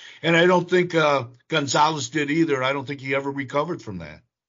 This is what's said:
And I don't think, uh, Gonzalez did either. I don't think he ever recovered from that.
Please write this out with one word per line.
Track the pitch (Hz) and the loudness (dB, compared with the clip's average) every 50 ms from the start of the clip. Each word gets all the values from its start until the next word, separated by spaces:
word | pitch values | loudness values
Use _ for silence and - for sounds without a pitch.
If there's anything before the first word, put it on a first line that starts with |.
| - - - - - | -20 -20 -12 -4 0
And | 165 170 | 2 4
I | 165 175 | 4 6
don't | 180 185 180 175 180 | 6 4 4 2 2
think, | 180 180 170 175 165 | 2 2 2 2 2
uh, | 160 156 147 143 135 123 120 - _ _ - | 2 2 4 2 0 -2 -4 -14 _ _ -4
Gonzalez | 160 156 143 131 - 156 147 156 160 143 127 - | -4 -2 -2 0 2 2 2 2 2 -2 -6 -6
did | 156 156 143 139 | -4 -4 -2 0
either. | 147 165 165 147 139 131 127 | 2 0 2 2 0 0 0
I | 131 | -2
don't | 139 143 131 | -2 -4 -6
think | 143 143 135 | -8 -10 -10
he | 127 135 135 | -6 -4 -4
ever | 139 139 139 | -2 -2 -4
recovered | 139 139 135 123 143 143 156 175 170 - | -6 -8 -6 -4 -2 -4 -2 -4 -6 -10
from | - 110 95 | -10 -12 -12
that. | 87 80 76 78 80 _ _ _ _ _ | -12 -12 -14 -16 -20 _ _ _ _ _